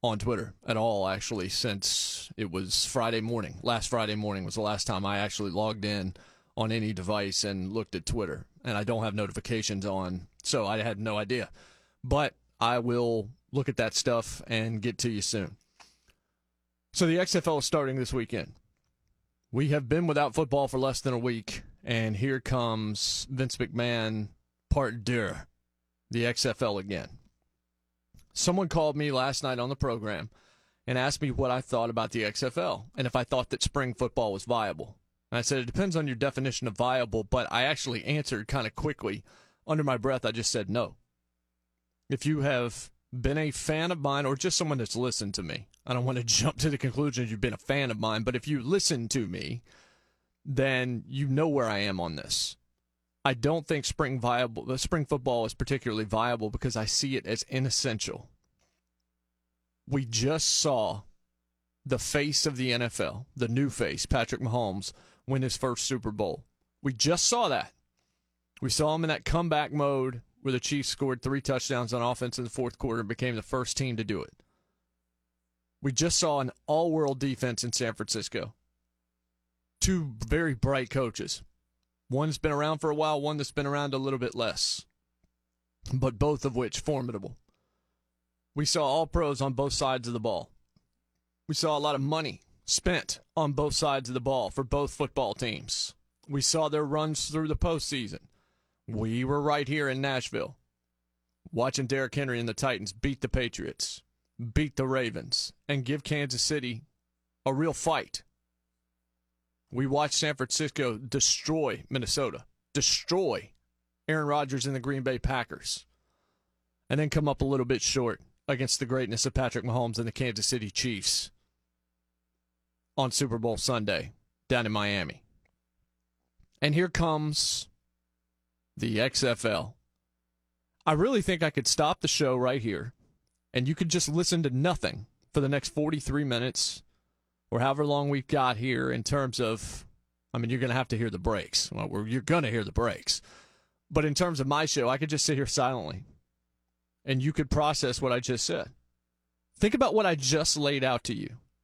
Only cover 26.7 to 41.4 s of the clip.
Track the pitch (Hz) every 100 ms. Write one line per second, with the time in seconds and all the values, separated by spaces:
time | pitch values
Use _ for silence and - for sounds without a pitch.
26.7 | 101 98 92 - - _ _ _ _ _
27.7 | _ _ _ _ - - - - 185 180
28.7 | 165 156 143 147 131 131 131 135 123 123
29.7 | 139 139 117 107 92 104 - _ _ _
30.7 | _ - 127 170 - 143 120 131 127 -
31.7 | 120 117 113 113 117 104 - 131 170 180
32.7 | 104 110 - 123 127 123 131 123 - -
33.7 | 143 127 - 123 - 110 98 113 117 104
34.7 | 78 - - _ _ - 120 117 139 120
35.7 | 139 196 160 147 117 139 131 131 - 123
36.7 | 95 123 127 117 110 104 127 113 117 135
37.7 | 151 135 117 - 151 - 110 107 135 110
38.7 | - 151 - 107 104 - - _ _ -
39.7 | 156 143 123 131 131 113 113 110 120 98
40.7 | 120 101 - _ _ _ _